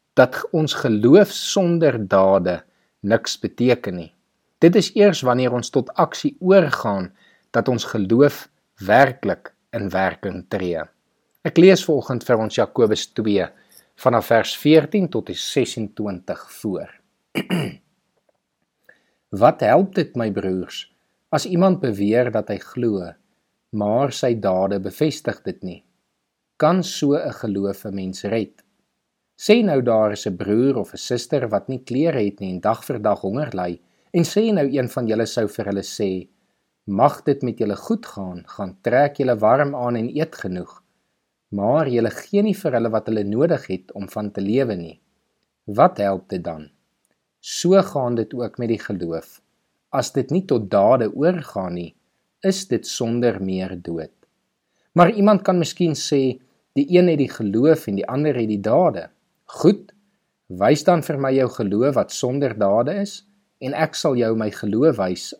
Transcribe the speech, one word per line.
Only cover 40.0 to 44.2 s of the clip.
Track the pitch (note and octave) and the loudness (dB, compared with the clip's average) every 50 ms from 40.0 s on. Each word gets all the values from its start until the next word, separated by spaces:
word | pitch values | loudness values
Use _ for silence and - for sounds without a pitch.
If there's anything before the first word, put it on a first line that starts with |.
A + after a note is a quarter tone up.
| A2 B2+ | -4 -4
eet | - D3 D#3 D#3+ - | -4 -4 -4 -4 -6
genoeg," | - - F#2+ F2+ F2+ F2+ - - - _ _ _ _ _ _ _ _ _ _ _ _ _ - | -10 -10 -8 -8 -8 -10 -12 -16 -20 _ _ _ _ _ _ _ _ _ _ _ _ _ -10
maar | G2+ G2 G2 A2 B2+ D#3 D#3+ C#3 | -6 -2 0 2 2 2 2 0
julle | A#2+ A#2 A#2 A2 | 0 0 0 -2
gee | - - - - - G3+ | -4 -6 -8 -4 0 0
nie | G#3 A3 G3 | 2 0 0
vir | - - D#3+ | -2 -2 -2
hulle | B2+ A#2+ A2+ A2+ | 0 0 0 0
wat | G#2+ A2 - - | -2 -4 -2 -2
hulle | A2 G#2+ G2+ | -4 -2 -2
nodig | G2+ G#2 A#2 D3 E3+ E3 B2+ - - | -2 -2 0 0 0 0 -2 -4 -6
het | F#2 F2+ - - | -10 -10 -10 -12
om | - G2 G2 F#2 | -14 -14 -12 -10
van | - A2 | -10 -8